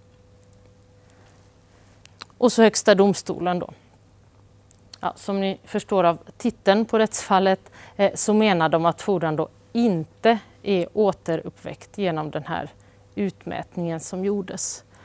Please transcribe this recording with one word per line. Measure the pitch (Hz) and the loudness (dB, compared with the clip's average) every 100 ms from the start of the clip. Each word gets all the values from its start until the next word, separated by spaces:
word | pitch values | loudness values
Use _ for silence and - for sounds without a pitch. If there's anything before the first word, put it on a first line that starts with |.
| _ _ _ - - - - _ _ _ - - - - - _ _ - - - - - - - | _ _ _ -20 -20 -20 -20 _ _ _ -20 -20 -20 -20 -20 _ _ -20 -20 -20 -20 -20 -20 0
Och | 247 | 2
så | 233 | 6
Högsta | 220 - - 196 | 4 4 4 6
domstolen | 202 - - - 175 180 | 4 2 -2 -4 -4 -4
då. | - - _ _ _ _ _ _ _ _ - - _ - | -6 -14 _ _ _ _ _ _ _ _ -20 -20 _ -10
Ja, | 180 - | -10 -6
som | - 196 | -4 -2
ni | 196 - | -2 -6
förstår | - 208 - 196 | -8 -8 -2 2
av | 170 160 - - | 2 2 -6 -6
titeln | 240 - - 202 220 | -6 -2 2 2 2
på | 220 | 0
rättsfallet, | 214 - - 190 190 190 - - - - | 0 -2 0 2 4 0 -4 -20 -14 0
eh, | 196 - | 0 2
så | - | 2
menar | 208 220 175 160 | 2 4 2 2
de | 160 165 | 2 2
att | - | 0
fordran | - 180 160 156 | -2 -2 0 -2
då | 156 - - | -4 -10 -8
inte | 233 233 170 151 _ 226 226 - - | 0 0 0 -4 _ 0 0 -2 -10
är | - 190 170 | -2 -2 -2
återuppväckt | 208 202 - - 160 175 - - - - - | 0 0 0 -4 -6 -6 -14 -14 -16 -14 -6
genom | 185 156 151 | -4 -4 -6
den | 151 | -8
här | 156 170 147 - - - - - | -8 -8 -10 -16 -20 -20 -14 -6
utmätningen | 196 - - - - - 170 165 | -6 -6 -12 -12 -10 -8 -6 -6
som | - 185 196 | -8 -6 -4
gjordes. | 202 190 185 - - - - | -4 -6 -8 -8 -8 -16 -20